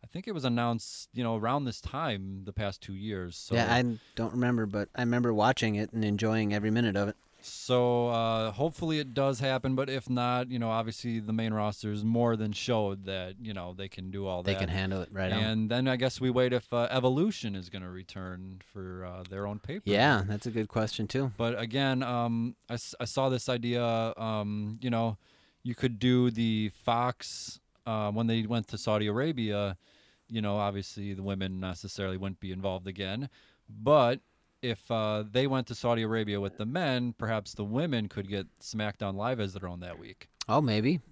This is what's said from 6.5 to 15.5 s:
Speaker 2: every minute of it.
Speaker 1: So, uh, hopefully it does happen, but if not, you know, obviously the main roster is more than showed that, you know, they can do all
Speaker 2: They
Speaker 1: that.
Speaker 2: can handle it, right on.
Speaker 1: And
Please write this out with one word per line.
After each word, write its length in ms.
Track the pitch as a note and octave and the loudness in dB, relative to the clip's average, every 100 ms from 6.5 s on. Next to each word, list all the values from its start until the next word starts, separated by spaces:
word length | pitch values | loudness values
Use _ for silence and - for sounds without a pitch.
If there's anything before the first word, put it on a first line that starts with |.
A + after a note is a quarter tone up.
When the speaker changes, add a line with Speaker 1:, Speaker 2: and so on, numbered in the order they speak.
Speaker 2:
every 160 | G#2 G#2 | 2 2
minute 260 | A2 A#2 G2 | 2 2 2
of 120 | G2+ | 0
it. 80 | - _ _ - | -4 _ _ -16
Speaker 1:
So, 640 | - - B2 B2 A#2+ A#2+ | -12 2 4 4 4 2
uh, 440 | A#2 A2+ A2+ A2 | 2 2 2 0
hopefully 480 | G#2 D3+ - E3+ D#3 | 0 -2 -2 -2 -2
it 120 | C#3+ | -2
does 260 | A#2 C3+ B2+ | 0 2 2
happen, 340 | C3+ B2+ C3 | 0 0 0
but 160 | C3 C3+ | 0 0
if 180 | C3 - | -4 -2
not, 420 | B2 B2 B2 B2+ | 0 2 0 0
you 80 | B2+ | -2
know, 120 | A#2 | 0
obviously 500 | A2+ A2+ A2 A#2+ A2+ | 0 0 -4 -4 -4
the 120 | G#2+ | 0
main 180 | A2 A2+ | 0 2
roster 400 | A2 G#2 G#2 G#2+ | 2 0 -2 -4
is 100 | G#2 | -2
more 340 | G#2+ A#2 A#2+ A2+ | 2 4 4 4
than 160 | G#2+ | 0
showed 520 | G2+ - A#2 G#2 G2 | -4 0 2 2 -2
that, 300 | F#2+ F#2+ F#2 G2 | -6 -6 -6 -10
you 140 | A2+ | -10
know, 220 | G2 F2+ | -8 -10
they 120 | F#2 G2 | -10 -10
can 240 | - F#2+ | -8 -8
do 160 | G2 G2 | -4 -2
all 160 | F2+ | -2
Speaker 2:
They 120 | F2+ | 0
Speaker 1:
that. 60 | F#2+ | 0
Speaker 2:
can 80 | F#2+ | 0
handle 320 | F#2+ F#2+ F#2+ | 0 0 -2
it, 80 | F2+ | -4
right 180 | F#2+ F#2+ | -4 -2
on. 120 | G#2+ | 0
Speaker 1:
And 280 | A2 | 0